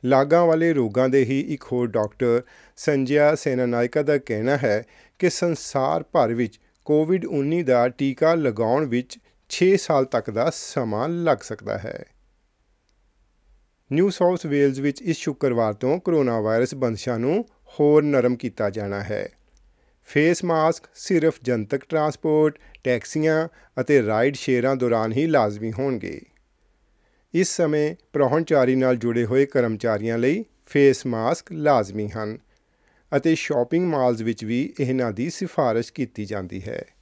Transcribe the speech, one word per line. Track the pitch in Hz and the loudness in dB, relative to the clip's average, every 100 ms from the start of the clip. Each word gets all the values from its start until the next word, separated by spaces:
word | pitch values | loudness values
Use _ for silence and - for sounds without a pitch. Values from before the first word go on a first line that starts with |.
| 127 | 4
ਲਾਗਾਂ | 131 143 165 170 | 4 6 4 4
ਵਾਲੇ | 160 170 | 2 2
ਰੋਗਾਂ | 147 113 107 131 | 0 0 2 2
ਦੇ | 135 120 | 2 2
ਹੀ | 135 | -2
ਇੱਕ | - 147 - | -4 -8 -6
ਹੋਰ | 123 120 | -4 -2
ਡਾਕਟਰ | 110 107 - 123 117 123 - - - | -2 -4 -2 0 0 -2 -20 -20 -8
ਸੰਜਿਆ | - 143 131 147 147 156 | -2 0 2 4 4 2
ਸੇਨਾਨਾਇਕਾ | - 127 123 120 120 151 | -2 -2 0 0 0 0
ਦਾ | 143 143 | 0 0
ਕਹਿਣਾ | - 110 117 151 | 0 -4 0 0
ਹੈ | 120 104 - _ _ _ | 0 -2 -4 _ _ _
ਕਿ | 180 | -2
ਸੰਸਾਰ | - 175 160 - 139 135 160 | 0 -2 -4 -4 -2 0 -2
ਭਰ | 151 170 117 | 0 0 2
ਵਿੱਚ | 117 117 _ _ _ - | 0 -4 _ _ _ -2
ਕੋਵਿਡ | 151 156 190 - | 0 2 -2 -2
ਉੱਨੀ | 147 139 170 | -4 -2 -2
ਦਾ | 143 123 120 | 2 2 2
ਟੀਕਾ | 123 139 127 160 170 | 0 -4 2 2 2
ਲਗਾਉਣ | 143 104 113 131 151 | 0 0 0 0 0
ਵਿੱਚ | 120 127 - _ _ _ | -2 -4 -14 _ _ _
ਛੇ | - 180 190 | 0 2 2
ਸਾਲ | - 147 135 | 2 0 2
ਤੱਕ | 120 107 | -2 -4
ਦਾ | 107 127 | -2 -2
ਸਮਾਂ | - - - 117 104 143 | -2 -8 -4 -2 -2 -4
ਲੱਗ | 170 165 123 | -2 0 -2
ਸਕਦਾ | - 110 101 104 | -4 -12 -6 -8
ਹੈ। | - - - _ _ _ _ _ _ _ _ _ _ _ _ _ _ _ _ _ _ | -8 -12 -16 _ _ _ _ _ _ _ _ _ _ _ _ _ _ _ _ _ _
ਨਿਊ | 143 196 | 0 0
ਸਾਊਥ | 180 180 180 156 | 2 0 0 -2
ਵੇਲਜ਼ | 143 143 131 | 2 2 2
ਵਿੱਚ | 143 135 | -4 -4
ਇਸ | 220 160 | -6 -4
ਸ਼ੁੱਕਰਵਾਰ | - 139 139 117 110 | -6 -4 -2 0 -2
ਤੋਂ | 104 127 165 | -2 -2 -2
ਕੋਰੋਨਾ | 180 160 131 117 | 0 0 0 0
ਵਾਇਰਸ | 107 113 123 139 | 0 0 0 -2
ਬੰਦਸ਼ਾਂ | 127 110 - 117 | -4 -4 -6 -4
ਨੂੰ | 123 185 240 _ _ - | -2 -2 -4 _ _ 0
ਹੋਰ | 147 151 | 4 6
ਨਰਮ | 147 139 123 123 | 4 2 2 -2
ਕੀਤਾ | 123 - 104 | -6 -4 -4
ਜਾਣਾ | 104 101 101 | -2 -6 -6
ਹੈ। | 95 104 - _ _ _ _ _ _ _ | -6 -6 -8 _ _ _ _ _ _ _
ਫੇਸ | _ 147 156 175 | _ 2 2 2
ਮਾਸਕ | 180 160 156 165 - - | 0 2 2 0 -8 -18
ਸਿਰਫ | - 175 156 - | -2 2 2 -2
ਜਨਤਕ | 127 120 104 139 - | -4 -2 -2 -6 -4
ਟਰਾਂਸਪੋਰਟ, | 160 156 151 160 156 156 147 - - | -2 -2 -2 0 2 2 0 -20 -8
ਟੈਕਸੀਆਂ | 131 123 - - 156 156 165 _ _ - | -2 -2 -2 -2 2 2 -2 _ _ -6
ਅਤੇ | 127 147 107 | 4 4 4
ਰਾਈਡ | 107 131 143 | 2 0 -2
ਸ਼ੇਅਰਾਂ | - 123 127 135 | -2 0 0 0
ਦੌਰਾਨ | 123 113 110 | 0 0 0
ਹੀ | 110 160 | -2 2
ਲਾਜ਼ਮੀ | 151 107 104 110 | 2 2 -2 -8
ਹੋਣਗੇ। | 107 139 120 92 - - _ _ _ _ _ _ _ _ _ _ | -6 -4 -4 -8 -12 -16 _ _ _ _ _ _ _ _ _ _
ਇਸ | 165 180 - | -2 -2 0
ਸਮੇਂ | 165 151 151 170 _ | 0 2 -2 -4 _
ਪ੍ਰਾਹੁਣਚਾਰੀ | 147 135 151 165 151 127 131 | 0 2 2 2 2 4 2
ਨਾਲ | 131 123 | 2 0
ਜੁੜੇ | 120 117 113 | 0 -2 0
ਹੋਏ | 131 139 | 2 2
ਕਰਮਚਾਰੀਆਂ | 139 120 110 117 104 110 117 | 2 0 -2 -2 -2 -2 0
ਲਈ | 123 185 220 _ _ | 0 -2 -6 _ _
ਫੇਸ | 143 139 131 131 | 4 6 4 -2
ਮਾਸਕ | 113 113 170 - | -2 -2 -4 -8
ਲਾਜ਼ਮੀ | 165 147 135 101 101 104 | -4 2 2 0 -6 -8
ਹਨ | 113 107 113 _ _ _ _ _ _ _ - | -6 -8 -10 _ _ _ _ _ _ _ 0
ਅਤੇ | 165 160 | 2 0
ਸ਼ਾਪਿੰਗ | - 139 120 165 180 | 0 -2 0 0 0
ਮਾਲਜ਼ | 151 127 117 | 2 2 0
ਵਿੱਚ | 113 113 110 | -2 -4 -4
ਵੀ | 120 143 - | -4 -4 -4
ਇਹਨਾਂ | 131 131 120 | -2 0 -2
ਦੀ | 101 143 | -4 -6
ਸਿਫਾਰਿਸ਼ | - 180 - 131 113 117 | -6 -6 -2 0 0 -4
ਕੀਤੀ | - 123 - 101 | -6 -8 -6 -8
ਜਾਂਦੀ | 101 92 95 | -8 -8 -10
ਹੈ। | - - - _ | -10 -10 -12 _